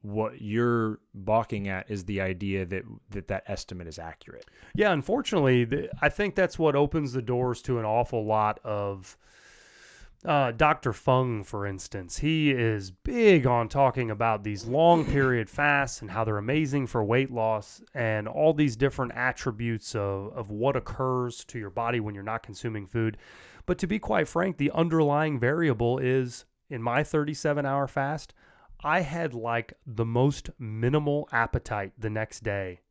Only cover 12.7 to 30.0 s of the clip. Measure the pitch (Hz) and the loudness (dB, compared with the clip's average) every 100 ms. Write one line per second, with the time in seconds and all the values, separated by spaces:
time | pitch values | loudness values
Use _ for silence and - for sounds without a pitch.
12.7 | 107 95 92 - 247 220 175 127 120 113 | 0 -6 -10 -4 4 6 8 6 2 0
13.7 | 139 135 127 117 104 117 110 104 101 113 | 2 2 2 -4 0 0 0 -2 -6 -2
14.7 | 131 170 170 143 139 131 123 107 - 147 | 4 6 6 4 2 2 2 -2 0 2
15.7 | 143 139 - 107 98 110 107 104 151 151 | 2 0 -6 -8 -2 0 0 0 0 0
16.7 | 143 123 120 107 117 135 120 110 110 104 | 0 -2 -2 2 2 2 0 0 0 -4
17.7 | - - - 117 107 107 - 156 156 147 | -20 -14 -4 0 0 -4 2 4 6 2
18.7 | 113 135 - 123 117 127 123 - 107 117 | 4 0 2 -4 0 -2 -2 -6 -4 -4
19.7 | 113 - 113 101 98 101 - 104 104 123 | -4 -4 -4 -2 -2 -6 -8 -8 0 0
20.7 | 135 113 - 131 127 123 117 - 123 101 | 0 -4 -4 -2 0 -2 -6 -14 -12 -8
21.7 | 95 117 120 107 101 101 113 - 104 120 | -4 -2 -2 -2 -6 -6 -8 -8 -10 -8
22.7 | 107 95 117 113 107 - - - - - | -8 -6 -2 -2 -2 -16 -20 -20 -16 -6
23.7 | 180 170 214 - 208 156 170 190 165 139 | -4 -2 -4 0 0 0 0 -2 0 0
24.7 | - 170 160 147 147 156 139 120 156 165 | 2 2 4 4 4 2 2 0 2 2
25.7 | 117 117 127 127 131 123 - - _ _ | 2 2 2 2 2 0 -6 -16 _ _
26.7 | 135 117 123 151 156 147 147 156 147 139 | -6 -2 0 0 0 0 -2 0 0 0
27.7 | 139 139 - 135 151 - - _ _ _ | -2 -2 -2 -4 -4 -10 -20 _ _ _
28.7 | - 151 170 160 165 165 120 113 117 117 | -8 0 0 0 -2 -4 -4 -2 -2 -4
29.7 | - - 110 | -12 -12 -4